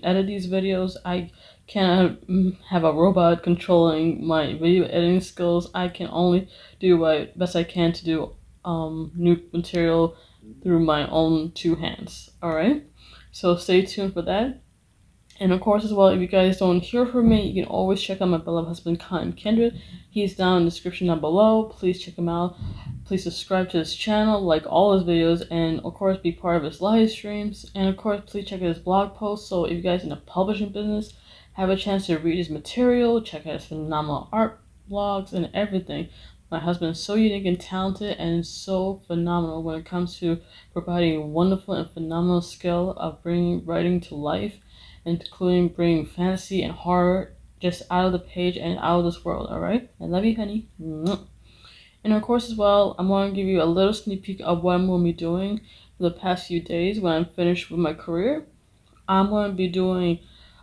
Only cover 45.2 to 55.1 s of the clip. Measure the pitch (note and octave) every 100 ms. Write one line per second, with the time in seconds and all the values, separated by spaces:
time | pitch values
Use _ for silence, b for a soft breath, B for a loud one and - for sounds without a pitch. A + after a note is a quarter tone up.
45.2 | - - F3+ F3+ F3 E3+ E3+ E3 D3+ -
46.2 | F3+ F#3+ - F#3+ D#3+ E3 F3 F3+ F3+ F#3
47.2 | - - - - F3+ F3 - F3+ F#3 F3+
48.2 | F3+ F3+ F3+ F3 E3+ F3+ D#3 F3 E3+ E3+
49.2 | F3 - - - F3 A3+ B3 _ E3 F3+
50.2 | A3 A3+ G3+ G#3+ - - D#3+ D#3 E3+ F#3
51.2 | - - b b b b b b G#3+ G#3+
52.2 | A3 A#3+ A#3 A3 G3+ G3+ G3+ - F#3+ G3
53.2 | G3 G3 F#3+ F#3+ E3 E3+ F#3+ G#3+ G#3+ G3
54.2 | - F#3+ - E3+ F3+ F3+ F#3 F3+ F3